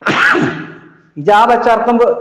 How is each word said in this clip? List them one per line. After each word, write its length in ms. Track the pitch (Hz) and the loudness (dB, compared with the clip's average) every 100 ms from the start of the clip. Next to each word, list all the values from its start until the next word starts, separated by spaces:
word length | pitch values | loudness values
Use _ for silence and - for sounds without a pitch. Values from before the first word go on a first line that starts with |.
| - - - - - - - - - _ _ - | -6 -2 0 0 -2 -6 -14 -18 -20 _ _ -6
ഇജാ 180 | 147 208 233 | 0 2 4
വെച്ച 140 | 233 233 220 | 2 2 0
അർത്ഥം 220 | 233 233 233 - | 0 0 0 -2